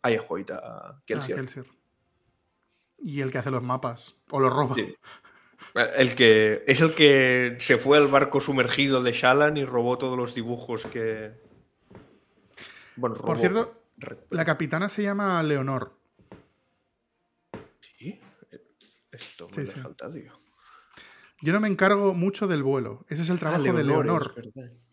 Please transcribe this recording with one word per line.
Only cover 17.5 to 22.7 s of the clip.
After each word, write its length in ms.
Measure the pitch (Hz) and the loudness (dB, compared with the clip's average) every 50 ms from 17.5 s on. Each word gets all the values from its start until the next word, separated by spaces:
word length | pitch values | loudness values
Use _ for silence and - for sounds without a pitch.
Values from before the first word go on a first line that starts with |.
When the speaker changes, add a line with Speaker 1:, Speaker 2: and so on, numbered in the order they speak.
| - - - - _ _ - - _ | -18 -18 -18 -20 _ _ -20 -20 _
Speaker 1:
¿Sí? 220 | _ - 156 - _ - - _ _ - _ - - _ _ _ _ _ _ _ _ _ _ | _ -16 -16 -16 _ -20 -20 _ _ -20 _ -20 -20 _ _ _ _ _ _ _ _ _ _
Esto 340 | - 113 - - - - 85 | -20 -20 -20 -20 -20 -20 -20
me 80 | - - | -14 -10
Speaker 2:
Sí, 20 | |
Speaker 1:
lo 40 | 165 | -10
he 40 | 143 | -10
Speaker 2:
sí. 120 | 127 - 139 | -10 -12 -14
Speaker 1:
saltado 380 | 127 139 147 - - 98 160 | -16 -16 -16 -16 -16 -14 -14
yo. 240 | 151 - - - _ _ _ _ _ _ - - - _ _ _ - - - - - - _ _ _ - | -16 -18 -20 -20 _ _ _ _ _ _ -20 -20 -20 _ _ _ -20 -20 -20 -20 -20 -20 _ _ _ -2
Speaker 2:
Yo 100 | 147 180 | 0 0
no 60 | 208 | 0
me 80 | 214 | 0
encargo 460 | 214 190 - 190 196 202 202 202 196 190 | 0 0 2 2 2 2 2 2 0 0
mucho 320 | 175 170 196 196 - 214 | 0 -2 -2 -2 -2 -2
del 160 | 196 175 147 135 | -2 -2 0 0
vuelo. 420 | 135 | 0